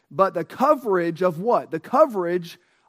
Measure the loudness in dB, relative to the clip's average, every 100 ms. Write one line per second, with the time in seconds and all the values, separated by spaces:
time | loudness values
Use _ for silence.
0 | _ 0 0 0 -8 -2 2 2 2 0
1 | 0 0 -2 -2 0 0 0 -8 -2 4
2 | 4 2 -2 -4 -6 -18 _ _